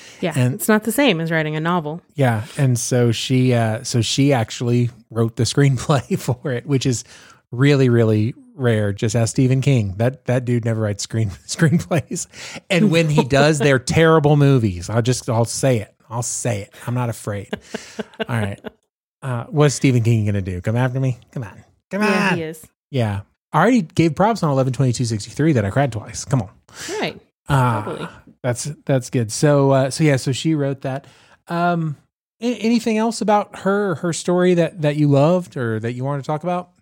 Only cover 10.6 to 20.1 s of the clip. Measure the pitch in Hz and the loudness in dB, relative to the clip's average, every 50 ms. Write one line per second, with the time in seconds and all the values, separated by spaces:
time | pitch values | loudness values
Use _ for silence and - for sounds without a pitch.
10.6 | 110 117 110 110 110 104 104 - - - - 113 110 98 87 - _ - - - | 0 -2 -2 -2 -2 -4 -4 -6 -8 -6 -2 -2 -2 -2 -4 -10 _ -12 -2 0
11.6 | 170 135 175 170 - - 180 156 - - - - - - - - - - - - | 2 2 2 0 0 -2 -2 -4 -2 -4 -8 -10 -10 -12 -16 -18 -16 -16 -16 -16
12.6 | - - 190 165 220 196 160 165 165 151 147 156 151 120 139 139 147 156 156 139 | -6 -2 2 2 2 4 4 2 2 4 2 2 2 4 4 4 4 4 4 2
13.6 | 147 143 135 127 - - - 160 165 160 160 160 147 147 151 143 139 139 135 123 | 2 2 2 2 0 0 2 4 6 6 6 6 6 4 4 6 6 6 4 4
14.6 | 110 98 87 87 87 - 107 120 110 127 123 - - 131 113 117 117 - - - | 2 0 -2 -4 -6 -2 -2 0 0 0 -2 -2 -4 -2 0 0 0 -2 -2 -2
15.6 | 139 135 123 107 95 - _ _ _ - 135 123 - - - - - 123 110 101 | 0 0 0 0 -4 -8 _ _ _ -10 -8 -8 -6 -6 -8 -6 -6 -6 -6 -6
16.6 | 101 - - - - 123 123 123 123 117 - - - 110 101 101 95 - - 101 | -8 -12 -18 -14 -8 -6 -4 -4 -4 -4 -6 -8 -8 -8 -8 -8 -10 -10 -12 -14
17.6 | - - - - - - - - - - - - 220 - 120 113 104 98 - - | -12 -14 -14 -14 -14 -14 -14 -14 -14 -14 -12 -10 -8 -6 -4 -4 -4 -6 -8 -12
18.6 | - - - _ _ _ _ _ _ _ _ _ 143 131 123 117 - - 185 143 | -14 -18 -20 _ _ _ _ _ _ _ _ _ -10 -8 -8 -8 -8 -2 2 2
19.6 | 160 139 - - - 135 123 120 110 117 | 2 2 2 2 2 2 2 2 2 2